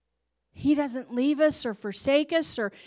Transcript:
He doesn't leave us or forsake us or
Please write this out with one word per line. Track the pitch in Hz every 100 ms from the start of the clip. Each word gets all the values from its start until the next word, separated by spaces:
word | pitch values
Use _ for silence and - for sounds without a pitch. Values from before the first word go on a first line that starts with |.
| _ _ _ _ _
He | - 277
doesn't | 294 285 254 -
leave | 240 277 285
us | 311 294
or | 240
forsake | 202 208 190 269 285 294
us | 330 - -
or | 202 -